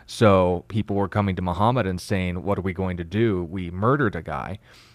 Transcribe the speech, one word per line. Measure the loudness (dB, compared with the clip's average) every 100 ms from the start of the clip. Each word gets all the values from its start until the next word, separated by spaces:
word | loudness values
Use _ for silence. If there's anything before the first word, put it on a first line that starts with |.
So | -14 4 6 6 6 2 -2
people | -4 -2 0
were | 0
coming | 0 0 0
to |
Muhammad | -2 0 2 2 0
and | -4
saying, | -2 -2 -2 -2
"What | -2 -2
are |
we | -2
going | -2 -2 -4
to |
do? | -4 0 2 0
We | -2 -6 -6
murdered | -2 0 2 0
a | -2
guy," | -6 -8 -8 -12 -16 -20 -20